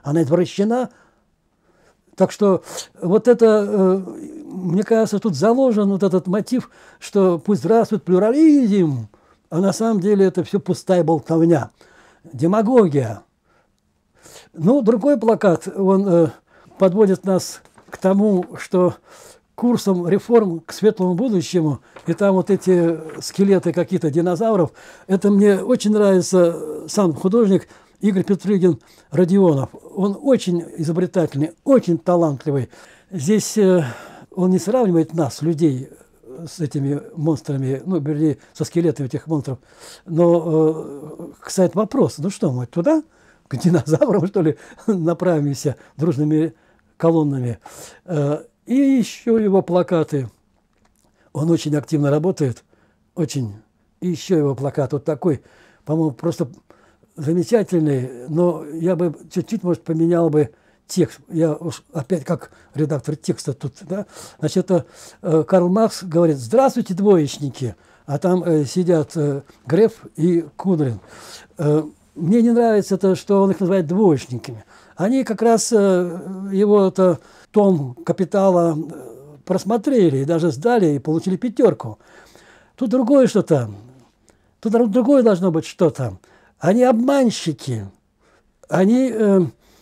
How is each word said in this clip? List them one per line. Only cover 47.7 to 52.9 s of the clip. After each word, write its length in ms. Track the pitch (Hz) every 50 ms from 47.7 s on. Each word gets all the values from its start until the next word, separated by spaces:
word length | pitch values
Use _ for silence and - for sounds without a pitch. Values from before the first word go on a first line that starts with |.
| - - - - - _ _
Э, 380 | - 180 147 143 139 147 156 - _ _ _ _
и 80 | - 233
ещё 640 | 269 285 269 269 262 220 - - - - 240 226 226
его 240 | 214 202 190 190 -
плакаты. 680 | - 170 180 170 - 180 165 151 - - 143 127 110 - _ _ _ _ _ _ _ _ _ _ _ _ _ _ _ _ _ _ _ -
Он 180 | 139 143 165
очень 240 | 170 156 - 151 147
активно 340 | 147 127 - 160 147 147 143
работает, 540 | 143 151 156 190 185 - 151 127 117 - _ _ _ _ _ _